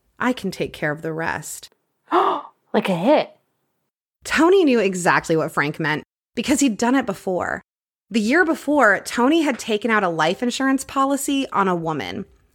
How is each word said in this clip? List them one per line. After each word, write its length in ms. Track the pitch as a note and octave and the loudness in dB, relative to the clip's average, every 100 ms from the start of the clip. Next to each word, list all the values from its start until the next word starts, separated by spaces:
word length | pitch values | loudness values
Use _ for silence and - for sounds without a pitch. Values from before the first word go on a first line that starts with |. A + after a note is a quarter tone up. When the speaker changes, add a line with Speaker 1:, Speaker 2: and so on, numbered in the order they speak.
| _ - | _ -6
Speaker 1:
I 120 | A#3 | -4
can 200 | B3 F#3+ | -4 -6
take 200 | - D#3 | -6 -8
care 200 | - D3+ | -4 -6
of 80 | D3 | -4
the 100 | D#3+ | -6
rest." 580 | D#3+ E3 - - - - _ _ _ - | -6 -6 -6 -8 -16 -18 _ _ _ -2
Speaker 2:
<gasps> 340 | F4 F#4 D4 - _ _ | 0 0 -2 -8 _ _
Like 140 | - - | -2 0
a 80 | F3 | 0
hit. 360 | G3+ D4 - _ _ _ _ _ _ _ _ _ | 2 2 2 _ _ _ _ _ _ _ _ _
Speaker 1:
Tony 400 | - - E4 G4 | -4 2 4 6
knew 160 | D#4 A#3 | 4 4
exactly 560 | F#3+ F#3 E3+ C#3+ - D#3+ | 2 0 2 2 2 0
what 160 | D3+ | 0
Frank 280 | E3+ D3 D3+ | -2 -4 -2
meant 220 | D#3 D3+ - _ _ - | -4 -4 -6 _ _ -6
because 260 | A#3 C#4 | -2 2
he'd 160 | C#4 G3+ | 2 0
done 180 | A#3+ C4+ | 0 0
it 100 | A3 | 0
before. 560 | F#3+ - F3+ G2 - - _ _ _ - | -6 -4 -4 -4 -6 -10 _ _ _ -6
The 80 | A3+ | -2
year 240 | G#3 D#4 | 2 2
before, 560 | F4 C#4+ - D4 A3 F#3 | 2 0 0 4 4 2
Tony 400 | - - B3 E4 | -2 0 2 4
had 160 | D4+ A3+ | 2 -2
taken 320 | - G#3 A#3 | -2 -2 0
out 120 | A3 | 0
a 60 | F#3+ | 0
life 320 | E3 D#3+ F#3+ | 0 0 0
insurance 420 | B3 - C4+ C4+ | -2 0 0 0
policy 640 | - C#4 C4+ C#4 - C#4 C4 | -2 -2 0 0 -2 -2 -2
on 160 | - F#3+ | 0 0
a 80 | F3 | 0
woman. 500 | D#3+ D3+ F#2 G2 F#3+ _ _ | -2 -4 -6 -8 -12 _ _